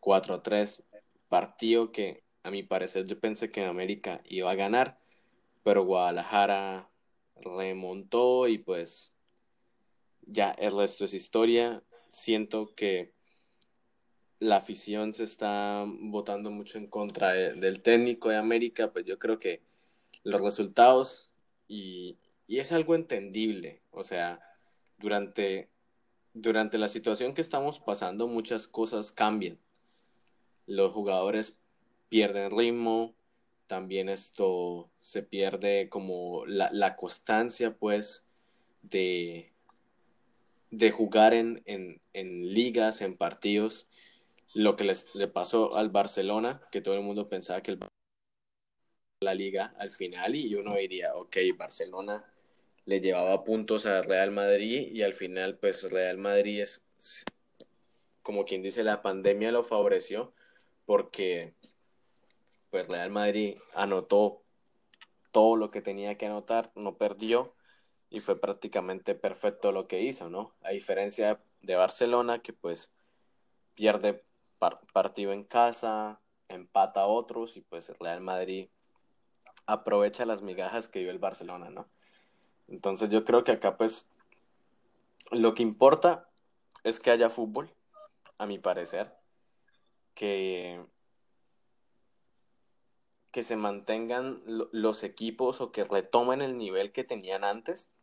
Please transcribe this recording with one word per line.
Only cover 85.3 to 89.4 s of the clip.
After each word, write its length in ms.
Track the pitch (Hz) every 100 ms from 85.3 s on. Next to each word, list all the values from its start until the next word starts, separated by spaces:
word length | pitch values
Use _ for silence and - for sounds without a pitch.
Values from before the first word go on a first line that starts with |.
lo 240 | 120 113 113
que 80 |
importa 680 | 117 107 135 143 175 165 - _ _ _ _ -
es 160 | - 113
que 100 | -
haya 220 | 117 113
fútbol, 420 | 113 110 113 156 _ _ - - _ - _
a 80 | 104
mi 140 | 98
parecer, 520 | 98 90 87 - 104 - _ _